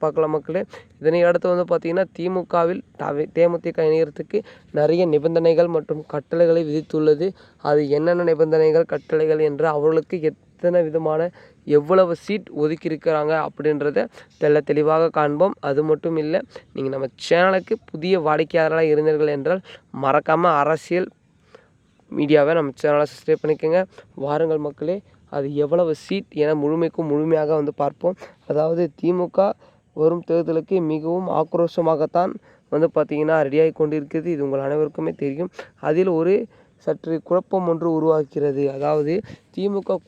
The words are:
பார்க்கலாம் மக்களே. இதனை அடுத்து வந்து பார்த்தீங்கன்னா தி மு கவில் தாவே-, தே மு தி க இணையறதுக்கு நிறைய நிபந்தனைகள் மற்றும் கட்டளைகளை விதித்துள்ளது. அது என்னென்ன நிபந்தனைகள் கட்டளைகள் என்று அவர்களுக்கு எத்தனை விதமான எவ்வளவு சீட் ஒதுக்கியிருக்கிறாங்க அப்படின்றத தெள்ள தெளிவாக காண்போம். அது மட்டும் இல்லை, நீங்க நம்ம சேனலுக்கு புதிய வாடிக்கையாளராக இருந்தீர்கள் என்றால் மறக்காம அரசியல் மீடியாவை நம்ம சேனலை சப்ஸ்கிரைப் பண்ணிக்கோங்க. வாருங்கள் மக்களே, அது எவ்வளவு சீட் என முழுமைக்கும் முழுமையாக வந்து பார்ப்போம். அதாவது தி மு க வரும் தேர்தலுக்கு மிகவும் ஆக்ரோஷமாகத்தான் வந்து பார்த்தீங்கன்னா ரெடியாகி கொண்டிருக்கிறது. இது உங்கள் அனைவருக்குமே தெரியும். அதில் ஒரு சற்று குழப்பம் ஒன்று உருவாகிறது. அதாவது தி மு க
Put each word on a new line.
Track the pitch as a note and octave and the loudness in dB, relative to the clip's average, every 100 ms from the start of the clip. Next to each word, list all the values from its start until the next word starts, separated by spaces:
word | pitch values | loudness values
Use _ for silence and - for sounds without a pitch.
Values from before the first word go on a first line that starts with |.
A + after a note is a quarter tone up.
| D#3 | -2
பார்க்கலாம் | D3+ D#3 D#3 | 0 0 -2
மக்களே. | - E3+ G#3 - - - | -4 -6 -6 -12 -20 -4
இதனை | D3+ E3+ F3 | 0 4 4
அடுத்து | F3 F3+ | 2 0
வந்து | F3+ F3 | 0 0
பார்த்தீங்கன்னா | E3+ E3+ F#3 F#3+ - | -2 0 -2 -2 -4
தி | F3 F#3 | -4 -4
மு | E3 E3+ | -2 0
கவில் | E3+ F#3+ - - | 0 -2 -10 -10
தாவே-, | D3 D3 D#3 - | -6 -4 -4 2
தே | E3+ | 2
மு | E3+ E3+ | 2 -4
தி | E3 | -2
க | D#3 | 0
இணையறதுக்கு | D#3+ D#3 - D#3 G#3 - - _ D3 | 2 0 -4 -6 -6 -6 -14 _ 0
நிறைய | D3+ E3+ F3+ D3 | 2 2 2 2
நிபந்தனைகள் | D#3 E3 E3+ D#3+ E3+ E3 | 2 2 4 4 2 0
மற்றும் | - D3+ D3 | -4 -8 -8
கட்டளைகளை | D3 - E3 E3+ E3 D#3+ | -10 -4 2 4 4 0
விதித்துள்ளது. | D3+ D3+ D#3 D#3 D3 F#3 F#3+ - _ C#3+ | -4 -4 0 2 2 0 -6 -14 _ 0
அது | D3 C#3+ D3 | 0 2 0
என்னென்ன | D#3+ F3 E3+ | 2 0 2
நிபந்தனைகள் | D#3 D#3+ D#3 D#3 D#3 E3 | 2 2 4 4 4 2
கட்டளைகள் | D3+ - D#3 D#3 D#3 D3+ | -4 -2 0 0 2 0
என்று | C#3+ D#3+ D3 | 0 0 2
அவர்களுக்கு | D3+ D#3+ D3 F#3 D#3 | 2 0 -2 -4 -4
எத்தனை | - _ _ F3 F3 D#3+ | -6 _ _ 0 2 0
விதமான | D#3 D#3 D#3 F3 - - _ - | -2 -2 -2 -4 -8 -20 _ 0
எவ்வளவு | D3 D3 F#3+ F#3 E3 | 2 4 4 4 0
சீட் | - G3+ - D3 | -4 -6 -6 -4
ஒதுக்கியிருக்கிறாங்க | D3+ D#3+ E3+ D#3 D#3+ D#3 D3+ D#3+ D3+ | -2 -2 -6 -4 -2 0 0 -2 -2
அப்படின்றத | - D3 D3 C#3+ C#3 A#3 - - - | -2 -2 0 0 0 -2 -6 -20 -2
தெள்ள | D3+ D3 D3 | 2 2 2
தெளிவாக | D3 D3+ D#3 E3 - | 0 2 2 2 0
காண்போம். | D3 D3 F#3+ - D3 | 0 2 0 0 -4
அது | C#3 D#3 | -2 0
மட்டும் | D3+ E3+ D#3+ | 0 -2 -4
இல்லை, | D3+ E3 - - - - | -2 -4 -6 -16 -14 -8
நீங்க | C3+ C3+ | -6 -6
நம்ம | C3+ - - | -8 -8 0
சேனலுக்கு | E3+ F#3 F#3+ F3 A3 - | 2 4 2 -2 -6 -8
புதிய | D#3+ E3+ F#3 D3+ | -8 -2 0 2
வாடிக்கையாளராக | D3+ D#3+ E3+ D#3+ D#3+ D#3+ | 0 0 0 2 2 2
இருந்தீர்கள் | D3+ D#3 D3+ D3+ C#3+ | 2 2 2 0 -2
என்றால் | C#3 F#3 - - _ B2+ | -2 -4 -6 -20 _ -4
மறக்காம | C3+ C#3+ D3+ D#3+ F3 D3+ | 0 2 2 2 4 4
அரசியல் | C#3+ D#3+ - E3+ - - _ _ _ - _ _ _ _ _ | 2 -2 -2 -4 -4 -10 _ _ _ -20 _ _ _ _ _
மீடியாவை | - C#3+ D3 C#3+ E3+ | -4 2 4 4 0
நம்ம | D3 - | -2 -4
சேனலை | D3+ D3 D3 | -2 0 -2
சப்ஸ்கிரைப் | - - D#3 | -6 -4 -2
பண்ணிக்கோங்க. | D3+ D#3 D#3+ F3 F#3+ - - - C#3 | -2 -4 0 -2 -2 -8 -20 -10 -4
வாருங்கள் | D3+ E3 D#3 D3 | -2 -2 -2 -6
மக்களே, | C#3+ D3+ F#3+ - _ _ | -8 -6 -6 -10 _ _
அது | C#3+ C#3 C#3+ D3 | -8 -4 -2 0
எவ்வளவு | E3+ E3+ D3+ - | 0 0 -2 -4
சீட் | F#3+ - D3 D3 | -6 -6 -2 0
என | D#3 | 0
முழுமைக்கும் | D3 D#3+ F3 - E3 | 0 0 -2 -4 -2
முழுமையாக | C#3+ D#3+ D#3+ D3+ D#3 | -2 0 0 0 -2
வந்து | D3 C#3+ | -2 -4
பார்ப்போம். | C#3+ - E3+ F#3+ - _ - | -6 -4 -6 -6 -10 _ -6
அதாவது | D3 D#3 E3 E3+ - | -2 -2 -2 -4 -4
தி | E3 F3+ | -2 -2
மு | F3 - | -2 0
க | G3 - - _ _ - | 0 -2 -14 _ _ 0
வரும் | D#3+ F3 E3 | 0 0 0
தேர்தலுக்கு | E3 D#3+ E3 D#3 F#3+ D#3+ | -2 0 -4 -2 -2 -2
மிகவும் | D#3 D#3 F3+ F#3 E3+ | -4 -4 -4 -4 -4
ஆக்ரோஷமாகத்தான் | D#3+ E3+ E3+ - E3 D#3+ D#3 E3+ F3+ - - _ _ | -2 -2 -2 0 0 0 0 -2 -2 -4 -16 _ _
வந்து | D3 D#3+ D#3 | 0 0 0
பார்த்தீங்கன்னா | D3+ D3 D#3 D#3+ C#3 | -2 -2 0 0 2
ரெடியாகி | C#3+ D#3+ - | 2 2 2
கொண்டிருக்கிறது. | D#3 D3+ C#3+ E3 E3 | -2 -2 -4 -6 -4
இது | D#3+ C#3+ | -4 -2
உங்கள் | C3+ C3+ | -2 -2
அனைவருக்குமே | D3 D3+ D3+ D#3+ - | -2 -2 -4 -6 -4
தெரியும். | C#3+ C#3 F3+ - - _ D3 | -6 -6 -8 -10 -20 _ -2
அதில் | D#3 F#3+ D#3+ | 0 0 0
ஒரு | E3+ G#3 A3+ _ _ _ - | 2 0 -2 _ _ _ -6
சற்று | D3+ E3 E3 - | -6 -6 -6 -2
குழப்பம் | F3+ - F#3+ F3 | -2 -2 -2 -2
ஒன்று | E3 E3+ D#3+ | -2 -2 0
உருவாகிறது. | D#3+ D#3 C#3+ D#3+ D3 C3+ C#3+ C3+ | 2 2 0 -2 -2 0 -2 -2
அதாவது | D3 D#3 D3 F3+ - - _ - | -2 0 0 -4 -6 -16 _ -6
தி | G3 | -4
மு | G3+ F3+ | -4 -4
க | F#3+ | -6